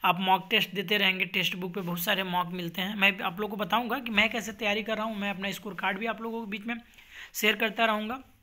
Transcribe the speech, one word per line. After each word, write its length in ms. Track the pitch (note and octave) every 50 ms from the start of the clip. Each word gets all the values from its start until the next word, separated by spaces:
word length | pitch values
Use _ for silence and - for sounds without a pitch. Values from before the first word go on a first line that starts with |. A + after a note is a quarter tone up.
| -
आप 160 | F#3+ F3+ F3
मॉक 260 | F#3+ F#3 F#3 F#3+ F#3 -
टेस्ट 240 | A#3+ G#3+ F#3+ - -
देते 240 | G3 G3 E3+ G#3+ G#3
रहेंगे, 260 | G3 F#3+ F#3 F#3 F#3+
टेक्स्ट 300 | F#3 - G3 F3+ E3+ -
बुक 180 | F#3 F#3 F#3 F3
पे 60 | G3+
बहुत 200 | F#3 E3+ F3 F3
सारे 220 | F3 A3 G3+ F#3 F#3+
मॉक 280 | F#3 F3 F3+ F3+ E3+ F3+
मिलते 300 | F3+ F3 E3+ E3+ - F#3
हैं। 140 | F#3+ A3
मैं 160 | G#3 G3 G3 G3 F#3
आप 200 | - F#3+ F3 F3+
लोगों 160 | G#3+ G#3 G#3
को 80 | G3 G#3+
बताऊँगा 340 | E3+ - A3+ B3 A3+ A3+ C#4
कि 120 | A#3+ A#3 A3
मैं 160 | G3+ G#3+ A3
कैसे 220 | A3 A#3+ G3 A3 G#3+
तैयारी 280 | G3+ A#3 G#3 G3+ G#3+ G#3+
कर 140 | G#3+ A3
रहा 100 | G#3 G#3+
हूँ, 100 | A3+ A3
मैं 140 | G3+ G3+ G3+
अपना 220 | G3 F3 G3 G3+ F#3
स्कोर 220 | - - G#3 F#3+
कार्ड 240 | E3 - F#3+ G3 F#3+
भी 80 | A3
आप 160 | A3+ A3 G3+ A3+
लोगों 220 | A#3 A3+ A#3 A3+
के 60 | G3+
बीच 160 | G3 A3 G3+
में 80 | A#3 A#3 A#3 - - - - - - - - - - -
शेयर 220 | - - G#3+ A3
करता 280 | G#3 A#3 A3 G3+ - A3+
रहूँगा। 360 | A3+ G#3+ G#3+ G#3+ G#3+ B3 C4+ C4 - - -